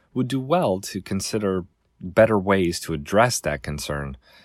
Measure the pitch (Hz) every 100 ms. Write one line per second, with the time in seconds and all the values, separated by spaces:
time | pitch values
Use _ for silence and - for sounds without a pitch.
0 | _ 127 127 135 131 175 131 95 - 95
1 | - 95 - 110 101 92 87 _ _ _
2 | 92 90 110 107 95 98 85 82 - 78
3 | 71 101 123 - 80 73 - 73 - 73
4 | 69 65 _ _